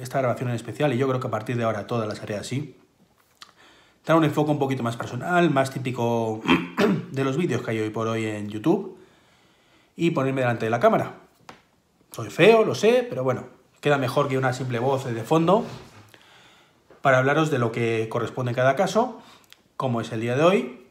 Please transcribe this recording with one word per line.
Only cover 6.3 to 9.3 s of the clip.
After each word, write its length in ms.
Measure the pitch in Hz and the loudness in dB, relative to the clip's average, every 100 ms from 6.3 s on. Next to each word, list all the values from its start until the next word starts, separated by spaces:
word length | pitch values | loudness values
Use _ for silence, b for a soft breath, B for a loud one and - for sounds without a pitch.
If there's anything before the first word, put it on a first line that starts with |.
| 110 - - - - | -2 0 0 0 0
<clears throat> 360 | 208 170 - | 2 0 -4
de 100 | 135 | -2
los 140 | 135 143 | -2 0
vídeos 240 | 170 113 | -2 -2
que 120 | - | -4
hay 80 | 113 | -4
hoy 100 | 107 | -4
por 180 | 110 113 | -4 -4
hoy 160 | 113 | -2
en 240 | 110 104 104 | -4 -6 -8
YouTube, 480 | 104 147 196 - B B B B | -2 0 0 -2 B B B B